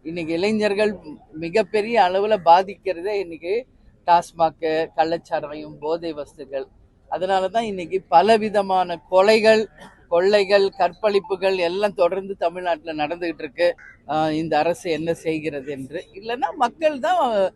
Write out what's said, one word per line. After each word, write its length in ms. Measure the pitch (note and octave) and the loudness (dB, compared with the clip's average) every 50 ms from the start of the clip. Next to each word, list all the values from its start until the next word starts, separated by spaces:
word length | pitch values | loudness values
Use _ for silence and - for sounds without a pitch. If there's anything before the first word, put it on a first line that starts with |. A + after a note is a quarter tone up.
| _ | _
இன்னைக்கு 280 | D#3 E3 F3 E3 D#3 | -10 -8 -8 -6 -4
இளைஞர்கள் 600 | E3 E3+ F#3 G#3 A3 G#3+ G#3 G#3 G3+ G3 G#3+ G#3 G#3+ - - D3+ C#3+ - - _ | -4 -2 0 0 0 0 0 0 0 0 0 -2 -2 -6 -14 -18 -18 -18 -20 _
மிகப்பெரிய 640 | - D#3 E3 E3+ E3+ A3 G#3+ - - G#3+ G3+ A3+ A#3 A3+ | -14 -10 -10 -2 0 0 0 0 -2 -2 -2 0 2 2
அளவுல 320 | F#3+ F3+ F#3 G3 G3+ A3 A3 G3+ | 2 4 4 0 2 2 0 2
பாதிக்கிறதே 720 | E3 E3+ E3 F3+ G3 F#3+ G3 _ _ F#3+ F3+ E3 E3+ G#3 G#3+ G3+ | 6 6 6 6 6 0 -8 _ _ -6 -6 -4 -4 -6 -4 -4
இன்னைக்கு 360 | F#3 E3+ E3 D3+ E3 E3+ G3 A#3 C4 _ _ _ _ - _ _ _ | -6 -6 -10 -12 -6 -4 -4 -4 -4 _ _ _ _ -20 _ _ _
டாஸ்மாக், 580 | - F3 E3+ F3 - _ - E3 D#3+ C3+ _ D#3+ D#3+ D#3 D#3+ E3 D#3 | 4 4 4 4 -2 _ 0 0 0 0 _ -2 -2 0 0 -2 -4
கள்ளச்சாராயம், 840 | _ E3+ D#3+ D#3+ E3 E3+ E3 - E3+ D#3 D3 C#3+ D3+ D3+ D3+ D3+ D3+ C#3+ | _ -2 0 0 0 -6 _ -6 -6 -6 -6 -6 -12 -12 -14 -16 -16 -10
போதை 320 | D3 D3+ E3 E3+ E3+ E3+ | -4 -4 -4 -4 -4 -8
வஸ்துக்கள். 540 | D#3 D3 C#3+ C3+ - - C#3+ C3 C#3 C3+ C3+ - _ _ _ _ _ _ _ _ | -8 -10 -12 -14 -14 -20 -18 -10 -10 -10 -10 -10 _ _ _ _ _ _ _ _
அதனால 380 | - D#3 F3 F#3 G3 F#3+ F#3+ F#3+ | -6 -6 -2 0 0 0 0 0
தான் 160 | F#3 A3+ A#3 | -2 -2 -2
இன்னைக்கு 340 | A3 G3+ F#3 F3 D#3 F3+ F#3+ - _ | -2 -6 -8 -8 -6 -6 -6 -4 _
பலவிதமான 880 | F3+ E3+ F3+ G#3 A3+ A3 G#3+ A3 F#3+ G#3 G3 F#3+ F#3+ F#3 F3+ F3+ E3+ E3 _ - | 4 6 6 6 4 4 4 0 0 0 0 0 0 0 0 -2 -4 -10 _ 2
கொலைகள், 540 | F#3 F#3 F#3+ G#3 A3 A3+ G#3+ A3 A3 G#3+ A3+ - _ - - - - _ - _ | 4 4 6 6 6 6 6 6 4 4 2 -4 _ -20 -20 -20 -20 _ -6 _
கொள்ளைகள், 580 | E3+ E3+ F3+ G3 G#3 G#3 G3 F3+ G#3 G3+ G3 G3 | 0 2 4 4 4 4 4 4 4 4 4 2
கற்பழிப்புகள் 840 | - - F#3 F3 E3+ _ - G#3+ G3+ G3+ F#3+ G3 G3 F#3 F3+ F#3+ F#3+ F#3 | 0 0 -2 -2 -2 _ -2 0 0 0 0 -2 -6 -2 0 -2 0 0
எல்லாம் 360 | F3 E3+ F3 G3 G#3 G#3 F3+ | -2 -2 -2 -2 -2 -2 0
தொடர்ந்து 400 | - F3 E3+ F#3+ F#3+ F#3+ G3 G3 | 2 0 2 2 -2 -6 -8 -8
தமிழ்நாட்டுல 580 | - F3+ E3+ E3+ F#3 F3+ F3 E3+ D#3 D#3 E3 D#3+ | -4 -4 -4 -4 -4 -4 -4 -4 -4 -4 -10 -6
நடந்துகிட்டு 480 | D3+ D3 D3 E3+ F3 F3 E3+ D#3+ - | -6 -4 -4 -4 -6 -6 -6 -6 -6
இருக்கு. 260 | D#3+ D3 - D#3+ F3 F3 F3 - - - - _ _ - | -10 -14 -4 0 0 0 0 -2 -12 -20 -20 _ _ -4
ஆஹ், 240 | D3 D#3 D#3 D#3+ | -2 -2 0 0
இந்த 220 | D3+ D#3 E3 D#3+ D#3 D3+ | -2 -2 -2 0 0 0
அரசு 320 | D#3+ E3+ F3 E3+ - F#3 | 2 0 -2 -2 -4 -6
என்ன 200 | D#3+ D3 D#3+ E3 E3 | -4 -4 -2 -4 -4
செய்கிறது 560 | E3 - E3 D#3+ D#3+ D3+ D#3 D3 C#3+ C3 C#3+ | -4 -4 -4 -4 -4 -6 -6 -8 -8 -10 -10
என்று. 280 | C#3+ C3+ C3+ B2+ C#3+ E3+ - _ - | -10 -10 -12 -10 -12 -12 -12 _ -20
இல்லைன்னா 360 | F#3+ G#3 A3 A#3 B3 F4 A#4 A4 | -16 -8 -8 -6 -4 -4 -6 -2
மக்கள் 420 | E4 B3+ A#3 A#3 - D#4+ D#4 D4+ C4+ | -2 -2 -2 -2 0 -2 -2 -2 0
தான் 240 | A#3 D#4+ F#4 F4 D4+ B3 A3+ G3+ F#3+ F3+ - | -2 -2 0 0 0 0 2 0 0 0 -2